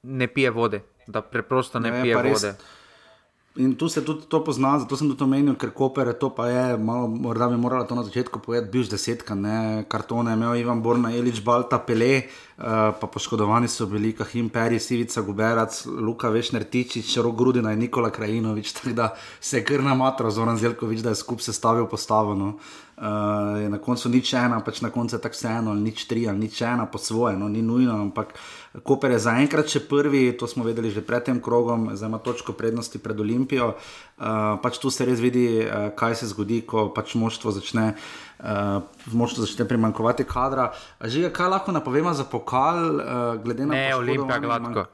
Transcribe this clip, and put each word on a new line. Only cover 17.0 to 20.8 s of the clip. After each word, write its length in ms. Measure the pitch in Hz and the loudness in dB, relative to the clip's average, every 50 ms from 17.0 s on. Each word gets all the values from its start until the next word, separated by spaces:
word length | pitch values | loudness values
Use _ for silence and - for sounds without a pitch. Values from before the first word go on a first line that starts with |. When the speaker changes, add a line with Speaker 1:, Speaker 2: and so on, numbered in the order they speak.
| 107 - - | -4 -2 0
Speaker 2:
Rok 180 | 120 113 120 113 | 2 2 0 2
Grudina 380 | 110 123 131 127 123 110 110 | 4 4 4 4 4 2 2
in 60 | 107 110 | 0 0
Nikola 300 | 120 123 - 127 117 113 | 0 0 0 0 0 0
Krajinović, 640 | - - 110 104 110 117 113 110 107 107 104 - | -2 -2 -4 -2 0 0 0 0 -2 -2 -4 -6
<laughs> 20 | - | -10
tako 160 | - - 131 | -6 -6 -4
da 160 | 113 113 113 107 - - - - - - | 0 0 0 0 -2 -6 -16 -18 -18 -12
se 180 | - - 139 | -8 -2 -2
je 80 | 120 107 | 0 2
kar 180 | - 143 139 | 2 2 2
namatral 480 | 131 139 131 131 131 131 - - 135 113 | 4 4 4 4 4 2 2 2 0 0
Zoran 260 | 104 113 113 117 117 | 2 2 2 2 2
Zeljković, 440 | 110 110 117 117 - | 2 2 0 0 0